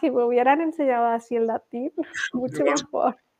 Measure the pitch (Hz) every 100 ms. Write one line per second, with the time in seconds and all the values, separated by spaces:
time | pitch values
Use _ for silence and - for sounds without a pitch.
0 | 311 247 240 247 254 294 320 311 277 240
1 | 233 233 - 240 226 226 - 233 277 -
2 | - - - 247 254 302 277 294 - -
3 | 254 - _